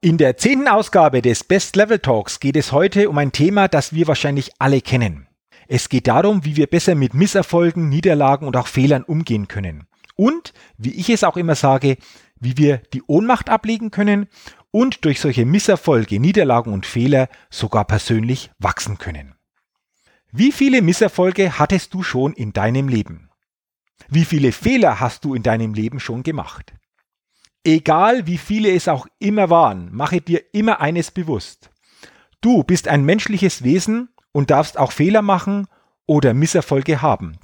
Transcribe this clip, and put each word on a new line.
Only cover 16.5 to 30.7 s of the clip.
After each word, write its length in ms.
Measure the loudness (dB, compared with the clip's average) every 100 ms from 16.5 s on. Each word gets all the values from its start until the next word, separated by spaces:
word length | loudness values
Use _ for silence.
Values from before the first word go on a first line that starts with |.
| 0 0
und 120 | -8 -6
Fehler 440 | -2 2 2 0 _ _
sogar 360 | -8 -4 -2 -2
persönlich 680 | -4 0 -2 -2 -4 -8 _
wachsen 380 | -6 -4 -8 -10
können. 380 | -12 -14 -16 _ _ _ _ _ _ _ _ _ _
Wie 180 | 0 0
viele 300 | 2 2 4
Misserfolge 800 | 2 2 0 2 0 2 -2 0
hattest 340 | 0 0 -2
du 100 | -10
schon 300 | -6 -2 -2
in 180 | -4 -6
deinem 380 | -2 -2 0 0
Leben? 400 | -2 -4 -12 _ _ _ _ _ _ _ _ -2
Wie 160 | 0 2
viele 260 | 2 0
Fehler 480 | 0 -2 2 2 2
hast 240 | -4 -6
du 100 | -8
in 100 | -4
deinem 300 | -2 -2 -4
Leben 280 | -4 -6 -8
schon 220 | -10 -8
gemacht? 500 | -6 -8 -10 -16 -20 -20 _ _ _ _ _ _ _ _ 2
Egal 640 | 2 2 2 4 2 -2
wie 100 | -6
viele 360 | -4 -2 2
es 160 | 0 0
auch 180 | -4 -6 _
immer 300 | -2 0 4
waren, 380 | 4 4 0 -10
mache 260 | -8 -4 -4
dir 240 | -2 -4 _
immer 280 | -2 0